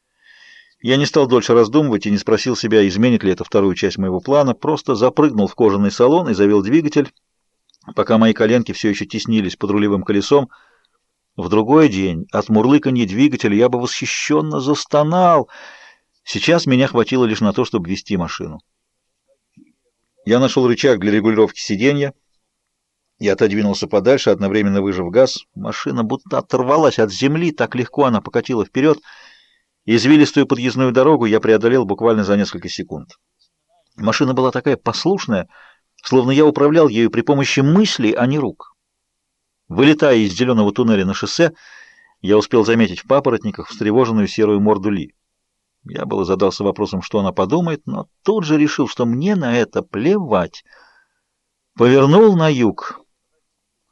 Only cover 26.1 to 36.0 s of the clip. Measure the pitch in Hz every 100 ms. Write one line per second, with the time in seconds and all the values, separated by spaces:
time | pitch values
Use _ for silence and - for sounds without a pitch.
26.1 | 131 - 131 - 127 127 156 151 - 107
27.1 | 95 135 156 170 151 117 123 117 143 131
28.1 | 107 - 120 - 117 98 131 151 147 -
29.1 | - - _ _ _ _ _ 104 113 127
30.1 | 151 143 147 131 120 123 127 127 123 143
31.1 | 143 110 110 110 110 117 131 104 98 117
32.1 | 110 98 101 95 87 82 - 87 78 -
33.1 | _ _ _ _ _ _ _ _ - 107
34.1 | - 131 131 131 123 147 127 - - 170
35.1 | 196 - 98 - _ _ _ _ _